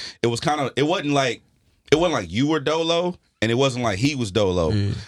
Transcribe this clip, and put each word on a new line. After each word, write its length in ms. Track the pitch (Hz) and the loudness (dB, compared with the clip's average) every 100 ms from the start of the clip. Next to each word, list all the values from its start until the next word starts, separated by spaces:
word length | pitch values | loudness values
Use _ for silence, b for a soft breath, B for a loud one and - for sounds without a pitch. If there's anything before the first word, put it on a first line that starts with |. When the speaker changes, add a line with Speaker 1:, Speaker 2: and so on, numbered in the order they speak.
| B B | B B
Speaker 1:
it 40 | 117 | -2
was 120 | 117 | -2
kinda, 300 | - - 131 - | -2 -2 -2 0
it 80 | 147 | 0
wasn't 240 | 190 143 | 0 0
like, 300 | 143 131 107 _ _ _ _ - | 0 0 -4 _ _ _ _ 0
it 60 | 151 | 2
wasn't 140 | 175 139 | 2 0
like 160 | 87 | -2
you 160 | 98 143 | -2 0
were 120 | 156 | 0
Dolo 580 | 143 160 165 170 180 180 _ - | 0 -2 0 0 -2 -6 _ -4
and 80 | 110 | 0
it 40 | 117 | 2
wasn't 280 | 139 123 | 2 0
like 160 | 117 95 | -2 0
he 160 | 135 143 | 0 0
was 160 | 110 | -2
Dolo, 400 | 101 98 90 80 | 0 2 2 2
Speaker 2:
Yeah. 200 | 104 101 - | 0 0 -4